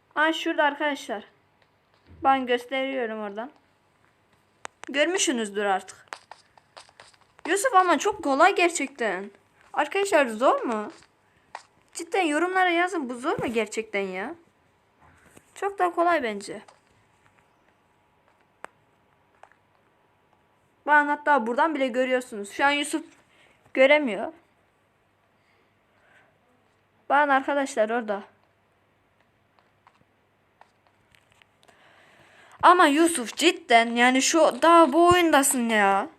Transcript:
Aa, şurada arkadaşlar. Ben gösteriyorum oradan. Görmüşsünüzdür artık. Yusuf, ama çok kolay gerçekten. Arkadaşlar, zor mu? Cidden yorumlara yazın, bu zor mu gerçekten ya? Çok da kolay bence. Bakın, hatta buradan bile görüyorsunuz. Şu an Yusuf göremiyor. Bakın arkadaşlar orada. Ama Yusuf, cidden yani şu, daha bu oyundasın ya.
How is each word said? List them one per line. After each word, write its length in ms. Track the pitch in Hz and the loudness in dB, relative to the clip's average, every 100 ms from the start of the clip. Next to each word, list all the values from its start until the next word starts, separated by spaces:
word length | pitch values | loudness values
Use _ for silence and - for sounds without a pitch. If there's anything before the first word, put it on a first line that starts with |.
| _ | _
Aa, 180 | - 311 | -2 -2
şurada 320 | 330 330 320 | -2 -4 0
arkadaşlar. 600 | 294 285 302 277 - 214 - _ _ _ _ _ _ _ _ - | -2 0 -6 -6 -10 -12 -14 _ _ _ _ _ _ _ _ -4
Ben 220 | 269 269 247 | 0 0 0
gösteriyorum 760 | 247 - 269 269 269 226 220 | -4 -4 -6 -6 -6 -6 -8
oradan. 300 | 208 202 254 - _ _ _ _ _ _ _ _ _ _ - _ - | -10 -12 -14 -16 _ _ _ _ _ _ _ _ _ _ -20 _ -8
Görmüşsünüzdür 760 | 277 311 381 349 254 214 202 | -2 -2 -2 -2 -4 -4 -4
artık. 420 | 202 190 - - - - _ - _ _ _ - - _ - _ _ _ - | -2 -2 -6 -20 -20 -20 _ -20 _ _ _ -20 -20 _ -20 _ _ _ -4
Yusuf, 260 | 381 523 | -2 2
ama 240 | 370 370 320 | 2 2 2
çok 260 | 403 415 | -2 -4
kolay 300 | 311 269 349 | -2 2 2
gerçekten. 760 | 403 349 339 269 - 233 180 202 - _ _ _ | 4 0 -2 -8 -6 -6 -6 -10 -18 _ _ _
Arkadaşlar, 540 | - 302 392 392 339 262 | -6 -4 -2 0 0 0
zor 360 | 214 269 554 | 0 0 0
mu? 300 | 392 220 208 - _ _ _ _ _ - _ _ _ | -2 -6 -8 -16 _ _ _ _ _ -20 _ _ _
Cidden 300 | - 339 392 | -18 -8 -2
yorumlara 480 | 349 294 359 381 370 | -2 -2 -2 0 0
yazın, 380 | 339 359 381 247 | 0 -2 -4 -8
bu 60 | |
zor 240 | 247 269 466 | -8 -6 -4
mu 80 | 349 | -4
gerçekten 540 | 226 214 226 220 202 | -4 -4 -6 -8 -6
ya? 340 | 196 185 220 339 _ _ _ _ _ _ _ _ _ - _ - | -6 -8 -10 -14 _ _ _ _ _ _ _ _ _ -20 _ -10
Çok 180 | 392 392 | -8 -2
da 120 | 359 | -4
kolay 320 | 339 339 330 | 0 0 0
bence. 400 | 240 202 190 196 - - _ _ _ _ _ _ _ _ _ _ _ _ _ _ _ _ _ _ - _ _ _ _ _ _ _ _ _ _ _ _ _ _ _ _ _ _ _ _ _ - | -2 -8 -10 -16 -18 -20 _ _ _ _ _ _ _ _ _ _ _ _ _ _ _ _ _ _ -20 _ _ _ _ _ _ _ _ _ _ _ _ _ _ _ _ _ _ _ _ _ 0
Bakın, 220 | 294 294 | 2 2
hatta 380 | 294 285 285 226 | -2 0 0 0
buradan 280 | 240 320 | -2 -2
bile 140 | 294 269 | 0 -4
görüyorsunuz. 640 | 240 254 254 247 214 202 | -2 -2 -2 -4 -12 -12
Şu 120 | - | -2
an 60 | 285 | 0
Yusuf 340 | 285 294 320 311 _ _ _ _ _ _ | 0 -4 -6 -8 _ _ _ _ _ _
göremiyor. 580 | - 262 302 285 190 - - _ _ _ _ _ _ _ _ _ _ _ _ _ _ _ _ _ _ _ _ _ _ _ _ _ _ - | 2 4 4 0 -6 -10 -14 _ _ _ _ _ _ _ _ _ _ _ _ _ _ _ _ _ _ _ _ _ _ _ _ _ _ -2
Bakın 200 | 269 294 | 0 2
arkadaşlar 600 | 269 269 285 269 - 220 | 0 0 -4 -4 -2 -2
orada. 320 | 240 214 202 - _ _ _ _ _ _ _ _ _ _ _ _ _ _ _ _ _ _ _ _ _ _ _ _ _ _ _ _ _ _ _ _ _ _ _ _ _ _ _ _ _ - - | -2 -6 -10 -10 _ _ _ _ _ _ _ _ _ _ _ _ _ _ _ _ _ _ _ _ _ _ _ _ _ _ _ _ _ _ _ _ _ _ _ _ _ _ _ _ _ -20 2
Ama 240 | 277 359 330 | 6 8 6
Yusuf, 500 | 277 330 330 220 - | 6 2 0 -8 0
cidden 600 | 302 370 - 233 233 233 | 0 0 2 4 4 2
yani 260 | 247 262 | 2 2
şu, 400 | 262 320 311 240 | 2 2 2 4
daha 300 | 320 339 320 | 6 6 6
bu 160 | 285 349 | 6 4
oyundasın 600 | 359 339 294 269 262 233 | 4 4 2 2 -2 -2
ya. 400 | 220 196 196 277 | 2 2 0 -2